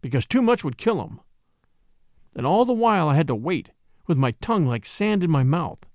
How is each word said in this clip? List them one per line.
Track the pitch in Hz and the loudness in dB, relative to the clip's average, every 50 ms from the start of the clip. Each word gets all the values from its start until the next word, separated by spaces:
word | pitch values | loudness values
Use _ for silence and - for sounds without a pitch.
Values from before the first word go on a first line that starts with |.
| - | -8
Because | 131 117 135 113 - | -2 -2 -2 -2 2
too | - 247 254 | 0 2 4
much | 226 240 - - | 4 2 2 0
would | 151 123 - | -6 -6 -2
kill | - 214 233 160 | -2 -2 0 0
him. | 104 - - - _ _ _ _ _ _ _ _ _ _ _ _ _ _ _ _ _ _ _ _ - - _ | -4 -8 -12 -18 _ _ _ _ _ _ _ _ _ _ _ _ _ _ _ _ _ _ _ _ -20 -18 _
And | - 120 | -6 -2
all | 135 170 214 247 | 0 2 2 2
the | 240 254 | 2 0
while | 220 226 233 214 190 165 151 | 0 2 2 2 2 2 2
I | 139 | 2
had | 143 165 143 | 2 2 0
to | 131 | -2
wait, | 107 113 156 185 143 - - _ _ _ _ _ _ _ | -4 -2 -4 -4 -4 -6 -8 _ _ _ _ _ _ _
with | - 170 131 | -2 0 0
my | 135 123 | 2 0
tongue | 117 _ - - 226 208 165 131 | -2 _ -4 -2 0 0 2 0
like | 120 113 - | 0 -2 -6
sand | - - - 202 208 214 202 180 | -10 -6 -4 -2 0 0 0 0
in | 170 | 2
my | 160 139 131 | 2 2 2
mouth. | 131 143 175 165 110 - - - - - | 2 0 0 -2 -6 -8 -12 -20 -20 -20